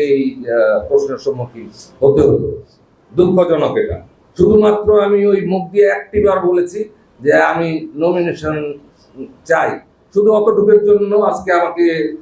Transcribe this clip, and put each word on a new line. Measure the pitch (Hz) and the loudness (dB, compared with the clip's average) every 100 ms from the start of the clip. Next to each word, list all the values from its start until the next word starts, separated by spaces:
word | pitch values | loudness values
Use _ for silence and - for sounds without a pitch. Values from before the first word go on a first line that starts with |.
এই, | 143 139 131 127 120 | 2 0 0 -6 -4
আহ, | 117 110 104 - | 0 2 0 0
প্রশ্নের | 139 139 123 | -2 0 -6
সম্মুখীন | 135 123 120 117 104 - - - | -6 -6 -10 -12 -20 -18 -20 0
হতে | 139 147 | 2 4
হলো? | 135 - - - - _ _ _ _ 170 | 2 2 -4 -10 -16 _ _ _ _ 0
দুঃখজনক | 180 180 170 156 123 110 | 2 2 2 0 0 -2
এটা। | - - - _ _ - | -4 -6 -12 _ _ 0
শুধুমাত্র | 208 214 208 208 208 208 | 2 4 4 2 2 2
আমি | 202 202 202 | 2 2 2
ওই | 196 175 | 0 -2
মুখ | 185 175 | -4 -2
দিয়ে | 202 202 | 2 2
একটি | 202 - 208 | 0 -4 -2
বার | 202 185 180 | 0 0 0
বলেছি | 180 175 208 214 _ _ _ | 0 -2 -6 -10 _ _ _
যে | 139 | 0
আমি | 156 156 165 165 160 160 147 | 2 2 -2 -4 -6 -10 -4
নমিনেশন | 170 180 170 - 156 151 147 143 _ _ _ 131 120 - - | -2 0 -4 -4 -6 -6 -8 -12 _ _ _ -18 -18 -18 -2
চাই, | 160 139 135 _ _ _ | -2 -2 -6 _ _ _
শুধু | 202 214 | 0 2
অতটুকুর | 214 220 202 208 208 208 | 2 2 2 4 4 4
জন্য | 202 202 208 | 2 2 0
আজকে | 196 - 185 | 0 -4 -2
আমাকে | 175 165 175 170 160 151 156 | 0 -2 0 0 0 -4 -8